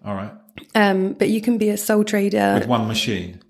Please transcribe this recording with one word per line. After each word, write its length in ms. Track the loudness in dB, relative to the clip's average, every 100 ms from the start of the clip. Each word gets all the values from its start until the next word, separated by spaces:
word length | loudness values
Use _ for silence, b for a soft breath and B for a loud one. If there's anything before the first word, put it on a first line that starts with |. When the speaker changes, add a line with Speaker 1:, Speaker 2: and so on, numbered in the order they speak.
Speaker 1:
All 120 | -10 -8
right. 160 | -8 -14 _ -20 -4 2
Speaker 2:
Um, 380 | 2 2 -2
but 160 | 0 0
you 120 | 0
can 160 | 0 0
be 100 | 0
a 80 | 0
sole 260 | 0 2
trader 520 | 2 0 0 2 2 2
Speaker 1:
With 80 | 2
one 200 | 0 0
machine. 520 | -2 -2 -4 -6 -14